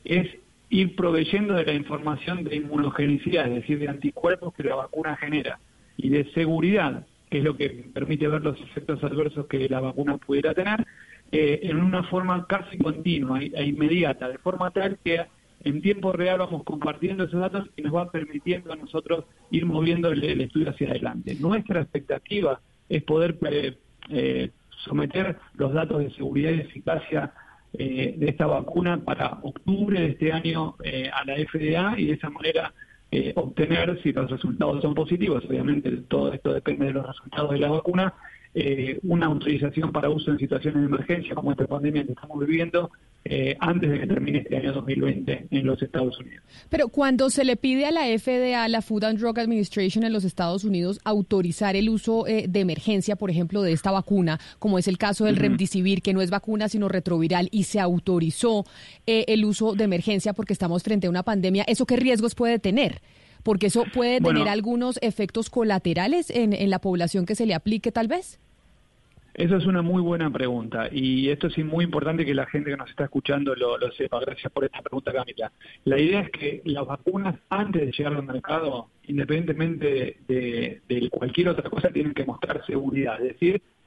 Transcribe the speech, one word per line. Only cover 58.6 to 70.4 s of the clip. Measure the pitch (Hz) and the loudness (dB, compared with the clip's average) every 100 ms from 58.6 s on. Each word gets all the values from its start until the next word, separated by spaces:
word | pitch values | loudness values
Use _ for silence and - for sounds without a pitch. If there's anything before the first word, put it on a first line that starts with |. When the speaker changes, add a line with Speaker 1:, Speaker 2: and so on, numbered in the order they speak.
| 190 - - - - | -2 -10 -20 -8 0
Speaker 2:
eh, | 226 - | 0 2
el | 220 | 2
uso | 214 208 220 | 2 2 0
de | 202 | 2
emergencia | 214 185 196 202 214 | 2 2 2 0 0
porque | 202 208 | -2 -2
estamos | 202 175 175 | -2 0 0
frente | 202 214 180 | 0 0 2
a | |
una | 175 | 0
pandemia, | 180 208 185 190 - | 0 0 2 2 2
¿eso | 226 | 2
qué | 262 247 | 2 2
riesgos | 262 233 226 | 4 4 2
puede | - 233 233 | 0 2 2
tener? | 196 214 240 - - - - - | 2 2 2 -2 -12 -20 -20 -6
Porque | - 196 202 | 0 2 2
eso | 233 233 | 2 2
puede | 254 240 254 | 2 2 4
Speaker 1:
Bueno. | 165 156 | 4 4
Speaker 2:
tener | 147 | 4
algunos | 214 214 240 247 247 | 2 0 0 0 0
efectos | 226 - 202 226 226 | -2 0 -2 -2 -2
colaterales | - 220 190 175 170 190 349 330 | 0 2 2 2 0 2 2 0
en, | - 220 | 2 2
en | 202 202 | 2 2
la | 185 | 2
población | 196 180 170 196 175 | 0 0 2 0 0
que | |
se | 208 220 | 0 0
le | |
aplique, | 165 - 214 233 | 0 0 0 0
tal | 233 226 | 0 0
vez. | 339 370 - _ _ _ _ _ _ _ - - | -2 -6 -16 _ _ _ _ _ _ _ -20 -12
Speaker 1:
Esa | - 170 190 | -2 2 4
es | 165 | 4
una | 185 | 2
muy | 170 185 | 4 2
buena | 170 170 156 | 2 2 0
pregunta | 135 | 0